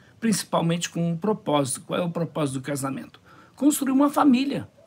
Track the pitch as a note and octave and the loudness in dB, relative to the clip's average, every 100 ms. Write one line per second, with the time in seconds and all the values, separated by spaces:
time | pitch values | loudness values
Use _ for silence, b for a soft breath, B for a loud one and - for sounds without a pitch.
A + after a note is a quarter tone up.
0 | b b A3+ F#3+ - F3 E3 E3+ - E3+ | b b -2 -2 -2 -2 0 -2 -4 -4
1 | E3+ E3 G#3 G#3+ - D3 C3+ - - - | -4 -2 -2 -4 0 0 0 -4 -4 -4
2 | E3+ E3+ E3 - C#3+ C3 B2+ C#3 C3+ B2+ | -2 -4 -4 -4 -4 -4 -6 -6 -6 -8
3 | - - _ B B - C#4 D4 C4+ C4+ | -12 -20 _ B B -2 0 2 2 4
4 | C#4+ D4 D4 B3 C#4 G#3+ G#2+ _ | 4 4 4 4 2 -4 -8 _